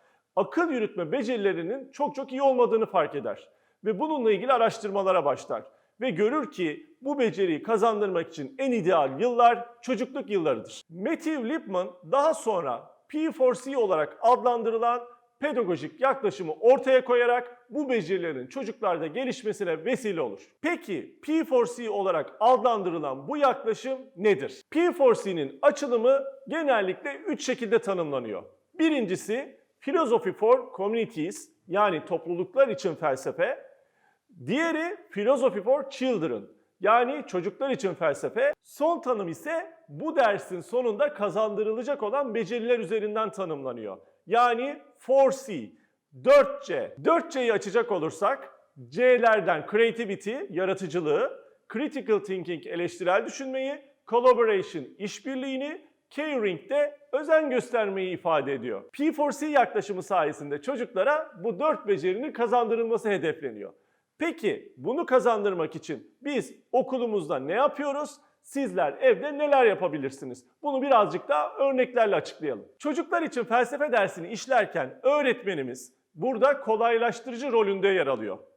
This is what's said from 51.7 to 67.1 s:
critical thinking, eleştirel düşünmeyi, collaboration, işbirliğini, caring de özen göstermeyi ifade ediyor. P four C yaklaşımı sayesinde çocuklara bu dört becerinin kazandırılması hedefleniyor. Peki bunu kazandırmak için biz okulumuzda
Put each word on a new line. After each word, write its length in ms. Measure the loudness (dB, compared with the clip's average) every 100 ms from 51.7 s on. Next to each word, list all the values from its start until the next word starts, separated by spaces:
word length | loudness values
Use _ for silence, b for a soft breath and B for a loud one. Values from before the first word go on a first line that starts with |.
critical 460 | -6 -6 -4 0 0
thinking, 480 | -2 -6 -6 -8 -8
eleştirel 580 | -4 -4 -2 2 2 0
düşünmeyi, 560 | -8 -6 -4 -4 -6 -12 _ -2
collaboration, 800 | 4 6 6 4 2 0 -8 -12 -10
işbirliğini, 840 | -10 -10 -8 -6 -6 -6 -6 -10 -16 _ _
caring 600 | -8 -4 -2 -2 -2 -2
de 280 | 0 0 -4 _
özen 380 | -4 2 2 4
göstermeyi 640 | 0 0 -2 0 -2 -4
ifade 400 | -2 0 2 2
ediyor. 300 | -4 -4 -8 -8
P 180 | -4 -2
four 200 | 0 -2
C 140 | -2 2
yaklaşımı 580 | 4 4 0 -4 -6
sayesinde 580 | -2 0 0 -2 -6 -8
çocuklara 680 | -6 -6 -4 -2 0 0 -2 -8
bu 160 | -6 -2
dört 280 | 0 0 0
becerinin 440 | 0 0 -2 -4
kazandırılması 800 | -2 2 2 2 0 0 -2 0
hedefleniyor. 640 | 0 -2 -4 -6 -10 -14 -16 _ _ _ -6
Peki 560 | -6 -2 -2 -4 -6 -10
bunu 280 | -4 -4 2
kazandırmak 720 | 2 4 2 0 -2 -4 -6
için 420 | -10 -10 -12 _
biz 340 | -6 -4 -4 -10 _
okulumuzda 680 | 0 0 -2 -2